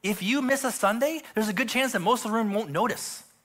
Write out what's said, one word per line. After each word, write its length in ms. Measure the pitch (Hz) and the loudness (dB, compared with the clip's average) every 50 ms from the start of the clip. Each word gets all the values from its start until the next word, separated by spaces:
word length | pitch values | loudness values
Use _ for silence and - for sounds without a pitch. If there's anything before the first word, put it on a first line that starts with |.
if 200 | - 196 208 - | -2 -2 -2 -2
you 200 | 180 202 254 285 | 0 0 0 2
miss 220 | 262 254 269 269 - | 2 2 0 0 0
a 80 | 254 | -2
Sunday, 500 | - - - 196 214 240 269 302 330 311 - - - | -2 2 2 2 2 2 0 0 0 -4 -10 -4 -2
there's 140 | 214 220 214 | 0 0 0
a 40 | |
good 160 | 202 180 262 220 | 0 -2 -2 0
chance 240 | - 254 269 254 | 2 0 0 2
that 80 | - 196 | 0 0
most 240 | 165 202 247 233 - | 2 2 2 2 2
of 60 | 220 | -2
the 60 | 214 | 0
room 160 | 226 226 208 | 0 0 0
won't 180 | 196 208 226 151 | 0 -2 -2 -2
notice. 520 | 139 165 220 240 156 - - - - - - - _ _ | 0 0 0 0 0 -4 -6 -10 -12 -14 -18 -20 _ _